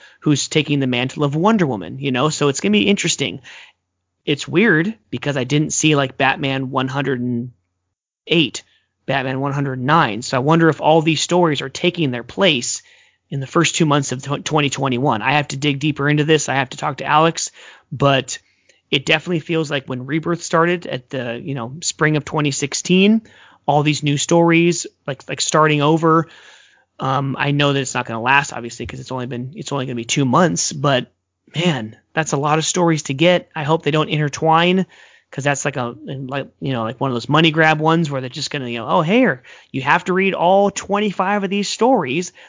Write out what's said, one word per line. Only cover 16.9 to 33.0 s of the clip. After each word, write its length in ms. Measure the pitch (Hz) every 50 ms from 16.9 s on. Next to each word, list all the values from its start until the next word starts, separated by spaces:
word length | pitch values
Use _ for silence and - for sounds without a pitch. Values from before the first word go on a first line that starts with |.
| 135
to 80 | - -
Alex, 460 | - 147 151 160 165 165 - - - _ - - - - - _ -
but 480 | 143 113 139 139 135 131 131 - - - _ _ _ _ _ _ _ _ _ -
it 140 | 160 139 -
definitely 340 | - 160 156 - 175 180 156
feels 280 | - - 165 160 156 139
like 160 | 151 143 -
when 180 | - 131 123 127
Rebirth 380 | 139 147 165 156 170 170 165 -
started 440 | - - 165 165 175 180 170 170
at 220 | - - 135 - -
the, 300 | 139 131 120 120 117 123
you 140 | - 156 135
know, 220 | 131 113 123 139 170
spring 360 | - - - - 156 156 151
of 80 | 147 -
twenty 260 | - - 156 147 147
sixteen, 720 | 135 - 147 139 - - - - 180 185 196 208 220 220 - - _ - - - - _ -
all 160 | - 143 147 143
these 200 | 151 147 - 147
new 140 | 147 143
stories, 720 | 139 - - 165 170 170 170 165 170 170 175 170 - - - _ _ -
like, 220 | - 135 - - -
like, 100 | 151 -
starting 400 | - - - 156 156 156 151 147
over. 460 | 143 151 165 160 165 160 160 165 156 - - - - - - - _ _ _ _ _ _ _ -
Um, 360 | 135 131 131 139 139 139 - -
I 120 | 139 143
know 220 | 143 143 143 143 139
that 60 | 139
it's 140 | 131 - -
not 120 | 123 120
gonna 140 | - 113 113
last, 300 | 113 127 139 143 147 - -
obviously, 320 | 120 120 117 - - 120
'cause 120 | - - 131
it's 120 | 131 -
only 160 | 131 127 123
been, 260 | 127 127 120 123 127 170
it's 160 | 220 156 -
only 140 | 143 135 127
gonna 100 | 139 123
be 80 | 117 117
two 200 | - - 147 139
months, 480 | 123 120 165 185 160 170 - - - -
but 380 | 143 139 143 135 127 120 _ _ _ _ _ _ _ _ _ -
man, 400 | 151 175 180 147 123 110 107 110 _ _ _ -
that's 200 | 160 156 - 156
a 40 |
lot 200 | 139 147 147 151
of 80 | 160 151
stories 380 | - - 180 175 170 160 147